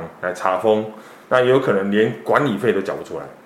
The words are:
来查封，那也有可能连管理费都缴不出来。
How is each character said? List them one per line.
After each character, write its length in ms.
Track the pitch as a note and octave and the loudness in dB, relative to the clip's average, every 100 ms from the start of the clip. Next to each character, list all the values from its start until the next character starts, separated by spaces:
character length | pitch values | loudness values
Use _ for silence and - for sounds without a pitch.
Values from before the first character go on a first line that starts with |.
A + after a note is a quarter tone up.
| E2 - | -8 -8
来 140 | F#2 | -8
查 240 | F2+ F#2 F#2 | -4 -2 0
封， 260 | A2 G#2+ A2 - - - - | 2 2 0 -12 -20 -16 0
那 100 | B2+ | 2
也 80 | B2+ | 4
有 100 | C3+ | 2
可 140 | B2+ | 2
能 180 | G2+ G2+ | 0 0
连 220 | G#2 A2+ - | 2 0 -2
管 220 | - A2+ | 0 2
理 140 | C#3+ G2 | 2 0
费 160 | A#2 | 0
都 60 | G2 | 0
缴 120 | - | -2
不 80 | C#2+ | -6
出 160 | - D#2+ | -8 -10
来。 60 | C#2 - | -12 -18